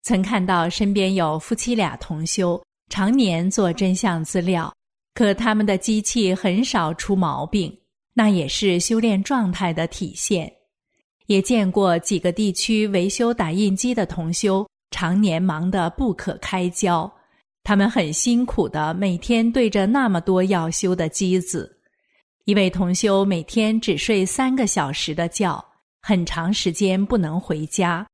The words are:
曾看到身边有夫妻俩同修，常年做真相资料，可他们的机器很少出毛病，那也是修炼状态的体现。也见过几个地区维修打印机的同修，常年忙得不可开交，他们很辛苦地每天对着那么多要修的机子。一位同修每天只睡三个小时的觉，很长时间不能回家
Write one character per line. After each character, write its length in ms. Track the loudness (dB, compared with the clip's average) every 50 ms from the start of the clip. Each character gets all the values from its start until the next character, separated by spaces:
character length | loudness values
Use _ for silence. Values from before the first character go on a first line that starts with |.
曾 180 | 0 0 0 0
看 240 | 2 0 0 -2 0
到 240 | 2 2 2 2 0
身 240 | 0 0 0 0
边 220 | 2 2 2 2 2
有 240 | 0 0 0 -2 -4
夫 160 | -4 -4 -6
妻 200 | -4 -2 -2 0
俩 220 | 0 0 -2 -4
同 300 | -10 -10 -10 -6 -6 -4
修， 360 | -4 -2 0 0 0 0 -2 -6 _ _ _ _ _
常 260 | -4 0 0 2 4
年 340 | 4 4 2 2 0 0 0
做 220 | 2 2 0 0
真 220 | 2 0 2 0 2
相 280 | 2 0 -2 0 -2
资 200 | -4 -2 -2 -2
料， 280 | 0 0 0 -2 -2 -6 -10 _ _ _ _ _ _ _ _
可 180 | 2 2 2
他 220 | 2 2 0 0 2
们 100 | 2 2
的 140 | 2 0 0
机 240 | 0 0 0 0
器 320 | 0 0 0 2 2 2 0
很 280 | 2 0 0 2 2
少 300 | 0 0 0 -2 0 -2
出 240 | -4 -6 -2 0 0
毛 300 | 2 2 0 -2 -4 -6
病， 280 | -2 -2 -2 -2 -2 -8 _ _ _ _ _ _ _
那 160 | _ 2 4 4
也 180 | 4 2 0
是 320 | -2 -4 0 0 2 2 2
修 220 | 0 0 0 0
炼 220 | 2 2 0 0
状 280 | 0 -2 -2 0 0 -2
态 220 | -2 -2 -2 -2
的 140 | -2 -2 -4
体 260 | -6 -6 -8 -10 -10 -8
现。 380 | -8 -4 -2 -2 -2 -2 -6 _ _ _ _ _ _ _ _ _ _ _ _ _ _ _
也 140 | 2 2 2
见 300 | 2 2 2 2 2 2
过 280 | 2 2 2 4 2 0
几 180 | 0 -2 -4 0
个 120 | 0 -2
地 220 | 0 0 -2 0
区 340 | 0 -2 -2 0 2 2 2 2
维 200 | 0 0 0 0
修 240 | 0 0 0 0
打 180 | 0 0 -2 -2
印 240 | 0 2 2 2 2
机 200 | 0 0 -2 0
的 100 | 0 -2
同 260 | -2 -4 -6 -4 -4
修， 380 | -4 0 0 0 0 0 -2 -6 _ _ _ _
常 280 | -8 -4 -2 0 2 2
年 240 | 2 2 2 0
忙 280 | 0 0 0 0 -2 -2
得 180 | 0 0 -2 -2
不 220 | -2 -2 -2 -2
可 240 | -2 -4 -6 -8 -8
开 320 | -8 -6 -6 -4 -2 -2 -2
交， 420 | -2 -2 0 0 0 0 -2 -4 _ _ _ _ _ _ _ _ _ _
他 120 | _ 2 2
们 160 | 4 4 4
很 220 | 2 0 -2 0
辛 320 | -2 -2 0 2 2 2 0
苦 240 | 0 0 -2 -2 -2
地 240 | -2 -2 -2 -2
每 240 | -2 -2 -2 -2 -2
天 340 | -2 0 0 2 2 2 2
对 200 | 2 2 2 2
着 160 | 2 2 2
那 200 | 2 2 2 2 2
么 100 | 0 0
多 240 | 2 2 2 2 4
要 260 | 2 2 0 0 -2
修 240 | -4 -2 0 0 0
的 140 | 0 -2 -4
机 320 | -2 -2 0 2 2 0
子。 400 | 0 -2 -6 -6 -6 -8 _ _ _ _ _ _ _ _ _ _ _ _ _ _ _
一 100 | 0 2
位 140 | 4 2 2
同 260 | 0 0 0 0 0
修 300 | 0 2 2 2 2 2
每 180 | 2 0 -2 -4
天 360 | -2 -2 0 0 2 0 0
只 160 | 0 0 -2
睡 300 | -2 0 0 2 2 2
三 280 | 0 0 0 0 0 2
个 120 | 0 0
小 260 | 0 0 -2 -2 -2
时 220 | -4 -6 -6 -4 -2
的 120 | -2 -4 -4
觉， 340 | -2 -2 -2 -2 -2 -4 -10 _ _ _ _ _ _ _
很 240 | -2 0 0 2 2
长 260 | -2 -4 -4 -2 -2
时 180 | -2 0 -2 -2
间 320 | -2 0 0 0 2 0
不 140 | 0 2 2
能 240 | 0 0 0 -2 -4
回 240 | -2 -4 -4 -4 -4
家 420 | -6 -2 0 0 0 0 -4 -6 _